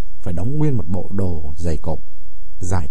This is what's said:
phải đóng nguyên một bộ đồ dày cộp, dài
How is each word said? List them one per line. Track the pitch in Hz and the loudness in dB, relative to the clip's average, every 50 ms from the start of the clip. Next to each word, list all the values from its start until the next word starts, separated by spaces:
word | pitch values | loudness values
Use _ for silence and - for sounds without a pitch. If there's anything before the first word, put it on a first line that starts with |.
| - - - - | 0 0 0 0
phải | - 95 87 | 0 0 0
đóng | 82 90 123 139 151 | 0 0 0 0 0
nguyên | 151 151 135 | 0 0 0
một | 113 90 80 | 0 0 0
bộ | 92 90 85 - 98 | 0 0 0 0 0
đồ | 98 98 92 85 80 76 73 73 | 0 0 0 0 0 0 0 0
dày | - 85 85 78 | 0 0 0 0
cộp, | 73 - 82 78 76 - - - - - - - - - - - - | 0 0 0 0 0 0 0 0 0 0 0 0 0 0 0 0 0
dài | 98 92 95 92 80 - | 0 0 0 0 0 0